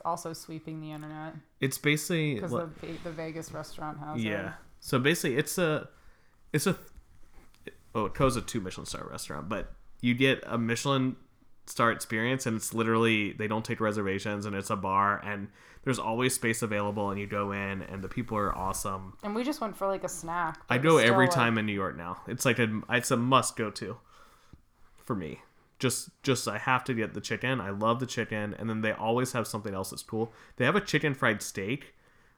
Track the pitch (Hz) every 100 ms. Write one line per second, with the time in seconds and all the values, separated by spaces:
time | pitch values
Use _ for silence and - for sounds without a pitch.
0 | 170 170 165 160 - 160 160 160 156 151
1 | 151 156 156 156 - _ 139 - 147 151
2 | - 165 151 110 92 120 165 - 160 160
3 | 170 160 160 160 156 156 147 - 156 147
4 | 147 120 107 101 95 - - - - 131
5 | 143 170 160 123 - - 165 147 - -
6 | - - - _ - 151 196 - - -
7 | - - - - - - - - - 113
8 | 98 - 131 117 - 113 92 85 - -
9 | - - - 76 82 104 - - - -
10 | 120 120 135 - - 117 113 117 139 135
11 | 131 - - _ - - - - 117 -
12 | - 110 120 131 120 110 - 113 113 113
13 | 113 110 101 - 107 110 - 113 107 104
14 | 98 98 110 104 104 98 98 101 95 98
15 | 101 101 104 101 98 - - - 135 -
16 | 110 117 127 - 117 110 113 104 104 104
17 | 101 101 101 104 101 101 98 98 - 98
18 | 95 - 117 107 98 - 95 98 101 95
19 | 95 - 208 226 254 285 220 185 196 190
20 | 175 - 165 175 160 - - 123 156 151
21 | 113 117 175 160 117 113 107 98 92 67
22 | 85 92 - 123 131 117 110 107 - 123
23 | - 120 123 127 - - 107 - 95 -
24 | - - - _ _ - _ _ - -
25 | - 104 78 - - _ _ - 123 -
26 | - - 139 120 110 104 135 127 - 117
27 | 107 104 - 110 123 127 98 101 110 120
28 | 127 120 110 110 104 - 113 110 110 -
29 | 113 120 127 123 104 107 104 95 95 -
30 | - 110 117 - - - 127 196 202 147
31 | 151 135 123 104 - 104 98 143 - -
32 | _ _ _